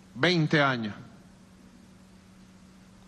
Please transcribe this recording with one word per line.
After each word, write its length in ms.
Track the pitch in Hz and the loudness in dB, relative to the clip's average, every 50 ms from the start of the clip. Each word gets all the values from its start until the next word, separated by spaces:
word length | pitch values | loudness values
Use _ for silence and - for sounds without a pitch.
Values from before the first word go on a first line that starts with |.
| - - - | -20 -20 -6
veinte 480 | 117 135 170 180 170 156 151 - 151 143 | -2 0 2 2 2 2 2 2 2 2
años 320 | 139 131 120 110 107 98 - - - - - - - - - - - - - - - - - - - - - - - - - - - - - - - - - - - - - - - - - - | 2 0 -2 -6 -8 -10 -12 -16 -20 -20 -20 -20 -20 -20 -20 -20 -20 -20 -20 -20 -20 -20 -20 -20 -20 -20 -20 -20 -20 -20 -20 -20 -20 -20 -20 -20 -20 -20 -20 -20 -20 -20 -20 -20 -20 -20 -20 -12